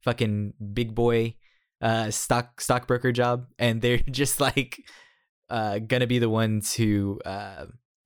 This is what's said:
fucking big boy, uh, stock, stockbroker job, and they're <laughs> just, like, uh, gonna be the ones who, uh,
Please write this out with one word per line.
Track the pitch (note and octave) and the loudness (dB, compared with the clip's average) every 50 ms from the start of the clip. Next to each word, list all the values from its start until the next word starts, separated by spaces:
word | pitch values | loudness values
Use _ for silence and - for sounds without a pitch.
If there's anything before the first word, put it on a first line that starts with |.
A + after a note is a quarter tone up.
fucking | - B2 A#2+ - A#2+ G#2+ G#2 G#2 G#2 G2+ - - G#2+ G2+ G2+ | -4 -4 -2 0 0 0 0 -2 -4 -6 -8 -12 -12 -8 -4
big | A#2+ B2 A2+ G#2+ | -4 -4 -2 0
boy, | A#2+ A#2+ A#2+ A#2 A2+ A2+ A#2 - - _ _ _ _ _ _ _ - | 2 2 4 4 2 0 0 -4 -10 _ _ _ _ _ _ _ -4
uh, | C3 A2+ A2+ A2+ A2+ G#2+ | -2 0 0 0 -2 -2
stock, | G#2+ - - - C3+ A#2+ B2 - _ - | -4 -4 -2 0 0 0 0 -4 _ -8
stockbroker | - - B2+ B2 - - B2+ B2 - B2+ | -2 0 0 0 2 0 -2 0 2 0
job, | B2 B2 A#2+ B2 B2 B2+ B2 - _ - | 2 2 2 0 0 -2 -4 -10 _ -2
and | A#2+ A#2 A2+ A2+ | 0 0 0 2
they're | A#2 A#2+ A#2+ | 2 2 4
<laughs> | A#2+ - C3+ | 4 2 2
just, | B2+ C3 C#3+ - - - | 2 0 0 0 2 0
like, | C#3+ C3 - C#3+ B2+ - - - - - - - - _ _ _ _ _ _ _ _ - | 0 2 2 0 -2 -4 -8 -18 -18 -20 -20 -20 -20 _ _ _ _ _ _ _ _ -6
uh, | - A2+ A2 G#2 G2+ G#2 | -4 -4 -2 -2 -2 -4
gonna | A2 A2 B2+ B2 B2+ | -2 0 0 0 2
be | A#2 B2 A#2+ | 2 2 2
the | A#2 A2+ | 2 2
ones | A2 A2 A2+ A2 A2 G#2+ G#2 - - | 2 2 2 2 0 0 -2 -2 0
who, | - A2+ G#2+ G#2 G2+ G2+ G2 G2 - - | 2 2 4 4 2 2 0 -2 -4 -8
uh, | F2+ F#2+ G2+ G#2 G2 G2 C#2 - - - - _ _ _ _ - | -8 -8 -8 -10 -12 -12 -14 -16 -16 -18 -20 _ _ _ _ -18